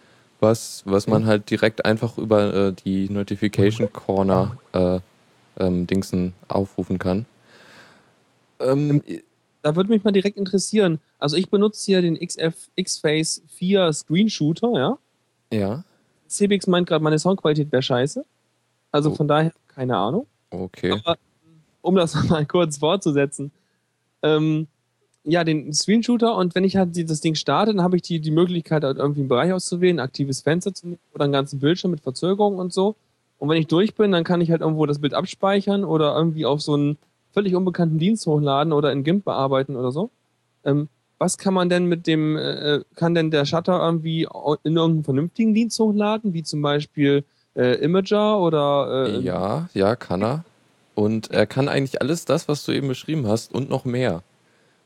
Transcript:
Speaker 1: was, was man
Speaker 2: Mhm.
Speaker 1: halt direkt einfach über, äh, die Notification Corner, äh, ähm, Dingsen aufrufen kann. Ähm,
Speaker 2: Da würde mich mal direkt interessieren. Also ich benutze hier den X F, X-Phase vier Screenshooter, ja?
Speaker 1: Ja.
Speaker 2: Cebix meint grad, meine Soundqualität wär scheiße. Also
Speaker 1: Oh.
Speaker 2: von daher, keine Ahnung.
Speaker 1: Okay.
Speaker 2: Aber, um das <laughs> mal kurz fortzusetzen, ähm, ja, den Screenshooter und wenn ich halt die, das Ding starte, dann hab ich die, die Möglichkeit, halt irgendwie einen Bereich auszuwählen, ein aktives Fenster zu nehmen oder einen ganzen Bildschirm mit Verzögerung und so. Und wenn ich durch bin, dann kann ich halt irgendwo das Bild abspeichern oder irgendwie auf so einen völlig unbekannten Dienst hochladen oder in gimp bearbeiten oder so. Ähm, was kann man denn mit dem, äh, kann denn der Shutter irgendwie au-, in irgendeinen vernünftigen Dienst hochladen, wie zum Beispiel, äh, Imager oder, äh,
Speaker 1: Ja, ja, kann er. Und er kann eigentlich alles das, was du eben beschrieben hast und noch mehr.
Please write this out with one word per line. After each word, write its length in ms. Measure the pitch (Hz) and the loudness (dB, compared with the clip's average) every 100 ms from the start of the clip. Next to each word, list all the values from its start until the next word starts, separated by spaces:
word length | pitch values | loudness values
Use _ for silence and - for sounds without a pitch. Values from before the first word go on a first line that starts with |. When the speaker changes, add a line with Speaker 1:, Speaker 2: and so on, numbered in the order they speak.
| _ _ _ _ | _ _ _ _
Speaker 1:
was, 400 | 110 117 - - - | 2 2 -4 -12 -2
was 220 | 98 107 | 0 2
man 160 | 107 | 2
Speaker 2:
Mhm. 40 | 110 | 2
Speaker 1:
halt 220 | 107 - | 0 0
direkt 360 | 107 110 - - | 0 0 0 0
einfach 320 | 110 117 - | 0 -2 -6
über, 360 | 110 107 104 | 0 2 2
äh, 200 | 95 98 | 2 0
die 340 | 90 - 95 98 | -2 -4 -2 -2
Notification 840 | 101 98 101 107 - 101 113 104 | -4 -6 -4 -2 2 2 2 -4
Corner, 640 | - - 98 95 95 95 - - | -4 -2 0 2 2 2 -4 -6
äh, 260 | 92 90 90 - _ _ _ _ - | 0 0 0 -6 _ _ _ _ -4
ähm, 260 | 95 90 87 | -2 0 0
Dingsen 460 | 95 95 92 90 90 - | -2 -2 -4 -4 -6 -6
aufrufen 500 | 98 98 - 92 92 | -4 -4 -6 -4 -4
kann. 280 | 92 95 123 _ _ - - - - _ _ _ _ _ _ - | -2 -2 -4 _ _ -20 -20 -20 -20 _ _ _ _ _ _ -6
Ähm, 420 | 127 135 147 143 - 85 - _ _ _ | 0 0 2 0 0 -10 -16 _ _ _
Speaker 2:
Da 140 | 151 160 | -2 0
würde 140 | 202 | 2
mich 160 | 226 214 | 2 2
mal 80 | |
direkt 240 | 196 190 202 | 2 0 -2
interessieren. 640 | 190 196 - 214 190 156 - _ | -2 -2 0 2 2 0 -6 _
Also 160 | 147 147 | -2 0
ich 140 | 190 | 0
benutze 360 | 202 208 - - | 2 2 0 0
hier 160 | 185 | 2
den 140 | 175 160 | 2 -2
X 220 | 175 - | -6 -4
F, 320 | 165 165 - - | -4 -4 -8 -8
X-Phase 640 | 190 - 160 156 160 - - | -6 -4 0 0 -2 -6 -12
vier 420 | - 180 196 175 | -6 0 2 2
Screenshooter, 800 | 151 - 156 214 - 151 170 233 | 0 -2 2 2 2 0 0 0
ja? 240 | 214 139 240 _ _ _ _ _ | 0 0 -2 _ _ _ _ _
Speaker 1:
Ja. 320 | 110 98 127 - _ _ _ _ | -2 -2 -4 -10 _ _ _ _
Speaker 2:
Cebix 380 | - 202 202 - | -2 0 2 2
meint 200 | 175 180 | 0 2
grad, 140 | 160 | 0
meine 180 | 156 156 | 2 2
Soundqualität 500 | 180 196 165 151 147 | 2 0 0 0 0
wär 80 | 127 | -2
scheiße. 420 | 131 123 139 - 294 _ _ _ _ _ _ | 0 0 0 -4 -12 _ _ _ _ _ _
Also 180 | 147 151 | 0 0
Speaker 1:
Oh. 40 | - | 0
Speaker 2:
von 120 | 147 | 0
daher, 240 | 151 160 - _ | 2 0 -4 _
keine 300 | - 127 110 | -8 -2 0
Ahnung. 280 | 101 175 285 _ _ | 0 -2 -6 _ _
Speaker 1:
Okay. 420 | 90 92 - 90 95 | -10 -10 -6 -2 -2
Speaker 2:
Aber, 140 | 135 - _ _ _ _ _ _ | -2 -4 _ _ _ _ _ _
um 140 | 165 190 | 0 2
das 180 | 165 | 2
<laughs> 160 | 151 131 | 0 0
mal 160 | 160 147 | 0 0
kurz 320 | 180 170 147 | 0 0 0
fortzusetzen, 720 | 151 190 175 143 139 - 139 - _ _ _ _ _ _ | -2 0 0 0 0 -4 -14 -14 _ _ _ _ _ _
ähm, 440 | 151 156 156 156 160 _ _ _ _ _ | 0 2 2 0 -4 _ _ _ _ _
ja, 200 | - 170 | -2 0
den 280 | 165 156 139 | 0 -2 -2
Screenshooter 640 | 151 - 220 220 240 226 208 | -4 0 2 2 2 2 2
und 200 | 180 185 | 0 0
wenn 80 | |
ich 140 | 190 190 | 0 2
halt 180 | 180 170 | 0 -2
die, 100 | 165 | -4
das 160 | 156 | -2
Ding 140 | 165 151 | -2 -2
starte, 380 | - 143 214 | 0 2 2
dann 100 | 208 | 2
hab 100 | 180 | 2
ich 80 | 180 | 0
die, 180 | - 170 | -2 -4
die 120 | 156 | 0
Möglichkeit, 520 | 156 175 180 - 156 | 2 2 0 -2 0
halt 140 | 139 135 | 0 0
irgendwie 240 | 143 147 | -2 -2
einen 80 | 135 | 0
Bereich 240 | 123 160 | 2 2
auszuwählen, 460 | 185 - 175 180 175 | 0 -4 0 2 2
ein 40 | 131 | -2
aktives 360 | - 139 131 | -4 -4 -2
Fenster 320 | - 165 185 | 0 0 -2
zu 140 | 185 175 | -8 -12
nehmen 120 | 175 _ | -14 _
oder 120 | 147 143 | -4 0
einen 80 | |
ganzen 260 | 139 139 139 | 0 -2 0
Bildschirm 320 | 139 180 190 | 0 2 0
mit 100 | 160 | -4
Verzögerung 560 | - 127 170 196 208 190 | -6 -4 -2 2 0 0
und 160 | 180 | -4
so. 220 | 185 196 214 _ _ _ _ | 0 -2 -2 _ _ _ _
Und 120 | 143 | 0
wenn 80 | 165 | 0
ich 100 | 151 | 2
durch 280 | 160 214 - | 2 2 2
bin, 160 | 208 | 2
dann 120 | 180 | 2
kann 180 | 165 175 | 2 0
ich 100 | 165 | 2
halt 100 | 165 | 0
irgendwo 240 | 156 156 151 | 0 0 0
das 140 | 147 | 0
Bild 140 | 147 - | -2 -2
abspeichern 680 | 185 - 190 202 196 202 | -6 -2 0 0 0 -2
oder 320 | 185 160 151 127 | 0 0 2 2
irgendwie 300 | 165 156 135 | 0 0 -2
auf 160 | 147 | -2
so 120 | 147 147 | 0 0
einen 220 | 143 147 _ _ _ | -2 -4 _ _ _
völlig 240 | - 202 180 | -4 0 0
unbekannten 420 | 185 175 170 156 | 0 0 0 2
Dienst 300 | 175 220 - | 0 0 0
hochladen 440 | 151 147 139 160 | 0 2 0 2
oder 180 | 147 147 | 2 0
in 120 | 139 | 0
gimp 220 | 139 196 190 | 0 0 0
bearbeiten 500 | 107 135 135 135 135 | -2 0 0 -2 -4
oder 160 | 127 | -4
so. 200 | 139 220 - _ _ _ _ | -4 -6 -10 _ _ _ _
Ähm, 260 | - 143 151 _ _ _ | -2 0 -2 _ _ _
was 200 | 180 - | -4 -2
kann 140 | 196 185 | 0 0
man 120 | 180 | 2
denn 160 | 175 180 | 2 0
mit 200 | 170 170 | 0 0
dem, 320 | 160 156 156 | 0 0 -2
äh, 440 | 139 143 147 143 - - | -4 -4 -2 -2 -2 -4
kann 200 | 170 170 | 0 2
denn 160 | 160 | 2
der 140 | 156 143 | 0 0
Shutter 340 | 165 170 180 | 0 0 0
irgendwie 440 | 165 165 160 160 - | 0 0 -2 -2 -4
au-, 300 | - 139 151 | -4 -2 -2
in 120 | 151 165 | 0 2
irgendeinen 280 | 165 160 151 | 2 2 0
vernünftigen 480 | 131 170 - 226 214 | -2 -2 0 2 2
Dienst 240 | 233 - | 0 0
hochladen, 540 | 220 208 208 214 220 | 0 2 0 -2 -4
wie 100 | 165 | -4
zum 180 | 151 151 | -6 -4
Beispiel, 600 | 143 143 147 - 139 143 143 _ _ - | 0 0 -2 0 2 2 0 _ _ 0
äh, 280 | 123 123 | 2 2
Imager 560 | 151 185 190 208 214 214 | 2 0 2 2 2 2
oder, 680 | 170 156 143 143 127 127 127 | 2 2 2 2 0 0 -2
äh, 120 | 107 | -2
Speaker 1:
Ja, 480 | 92 90 92 131 175 | -2 -2 -2 -2 -4
ja, 220 | 104 98 120 | 0 0 0
kann 260 | - 90 | -2 -2
er. 220 | 107 147 - _ _ _ _ | -2 -2 -8 _ _ _ _
Und 380 | - 104 110 - | -2 0 -2 -2
er 160 | - 107 | 0 0
kann 200 | - 143 | 0 0
eigentlich 320 | 139 135 - | 0 -2 -2
alles 260 | 127 170 - | -2 -2 0
das, 220 | 147 - | -2 0
was 160 | 147 | -4
du 80 | - | -2
eben 160 | 127 139 | -2 -2
beschrieben 380 | 127 - 156 117 | -6 -4 -2 0
hast 240 | 113 - | -2 -2
und 160 | - 135 | -6 -4
noch 140 | 131 127 | -4 -4
mehr. 360 | 123 123 85 - _ _ _ _ _ | -2 -2 -2 -8 _ _ _ _ _